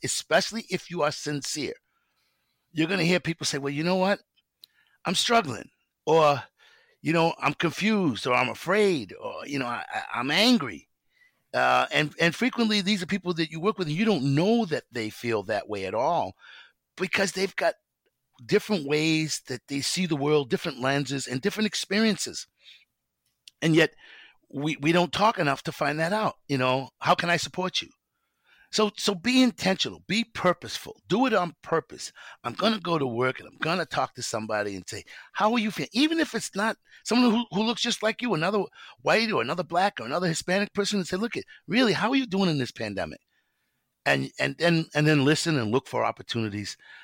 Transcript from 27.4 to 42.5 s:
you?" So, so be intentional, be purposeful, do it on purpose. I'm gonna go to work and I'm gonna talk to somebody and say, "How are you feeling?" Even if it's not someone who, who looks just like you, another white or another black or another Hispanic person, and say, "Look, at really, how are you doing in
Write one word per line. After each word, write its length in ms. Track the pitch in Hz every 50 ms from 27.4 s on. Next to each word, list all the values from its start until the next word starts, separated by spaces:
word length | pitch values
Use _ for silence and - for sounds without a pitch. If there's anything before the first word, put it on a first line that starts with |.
| - 143 - - 185 185 - -
you?" 80 | - - _ _ _ _ _ _ _ _ _ _ _ _ _ _ _ _ -
So, 160 | - 214 208 -
so 180 | - - - 202
be 300 | 170 165 240 254 254 254
intentional, 580 | 240 - - - 190 190 - - 113 92 - - -
be 160 | 180 226 233
purposeful, 800 | - - - - 180 170 - - 110 - - - - - - _ 104
do 160 | 180 226 262
it 80 | 254 220
on 220 | 190 180 170 160 _
purpose. 520 | - - 165 160 - - - - - - - - - - - - -
I'm 80 | 120 117
gonna 260 | - 180 220 220 202
go 180 | 170 180 170 156
to 80 | 135
work 340 | 127 113 117 127 127 127 -
and 100 | - -
I'm 80 | - -
gonna 260 | - 156 175 185 160
talk 300 | - - 151 131 - -
to 80 | - 117
somebody 520 | - - 110 110 107 110 107 104 104 98
and 120 | 92 87 -
say, 160 | - 98 - - - - - - -
"How 200 | - 196 220 233
are 60 | 247
you 120 | 208 220
feeling?" 180 | - - 143 - -
Even 280 | 226 294 311 330 330
if 120 | 302 - -
it's 220 | 226 - - -
not 220 | 196 208 226 - - _ _ - - -
someone 280 | - - 247 247 240
who, 140 | 208 240 233 -
who 120 | 151 196 220
looks 180 | 226 233 -
just 200 | - 240 214 -
like 200 | 208 214 208 -
you, 120 | 240 247 196
another 300 | 151 160 185 214 208 185 - - - - - - -
white 300 | - 143 165 220 226 220
or 100 | 202 123
another 220 | 117 120 165 175 175
black 360 | 147 165 175 190 202 - -
or 60 | 113
another 220 | 117 143 175 185 175
Hispanic 460 | 160 - - - 180 202 202 196 -
person, 260 | 208 202 190 208 202
and 80 | 175 -
say, 100 | - 185
"Look, 180 | 220 233 -
at 80 | - 98 - - - _ -
really, 260 | 165 240 262 214 160
how 160 | 139 208 226
are 60 | 269
you 100 | 269 262
doing 240 | 226 175 190 196
in 80 | 175